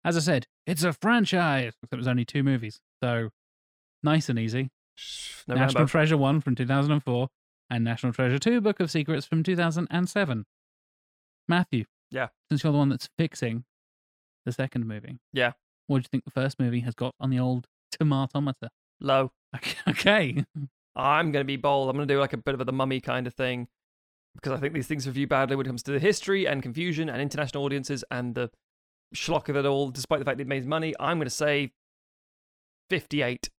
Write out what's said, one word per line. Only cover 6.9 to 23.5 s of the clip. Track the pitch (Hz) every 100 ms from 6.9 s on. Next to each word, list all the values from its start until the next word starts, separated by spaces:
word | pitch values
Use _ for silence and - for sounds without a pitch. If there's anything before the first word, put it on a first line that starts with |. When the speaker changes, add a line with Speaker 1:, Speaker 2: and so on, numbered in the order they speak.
Speaker 1:
and | 147
four | 139 123 131 _ _ _ _
and | 120
National | 113 117 127
Treasure | - 127 139
two, | 226 240
Book | 208 202
of | 175
Secrets | 165 147 147
from | - 160
two | 160 175
thousand | 170 160 175
and | 170 180
seven. | 208 180 113 104 _ _ _ _ _ _ _ _ _ -
Matthew, | 175 180 120 104 _ _
Speaker 2:
Yeah. | 131 120 _ _
Speaker 1:
since | 147
you're | 156
the | 147
one | 139
that's | 127 - -
fixing | 165 - 120 113 - _ _ _ _ _ _ _
the | -
second | 123 135 123 113
movie, | 107 - 127 _
Speaker 2:
Yeah. | 131 123 - _ _ -
Speaker 1:
what | 135
do |
you | -
think | 131
the | -
first | - 135 -
movie | 123 120
has | 120
got | - 123 -
on | 135
the | 127
old | 127 127 - _ _ -
tomatometer? | 156 135 135 143 143 127 113 _ _ _
Speaker 2:
Low. | 139 135 131 _ _
Speaker 1:
<laughs> | - - - -
Okay. | - 190 214 147 131 - 151 143 _ _
Speaker 2:
I'm | - 131 151 165
gonna | 143
be | 135
bold. | 139 143 139 131
I'm |
gonna | 135
do, | 143 139
like, | 135
a | 123
bit | 143
of | 135
a |
The | 127
Mummy | 131 135 131
kind | 131 123
of | 123
thing, | - 127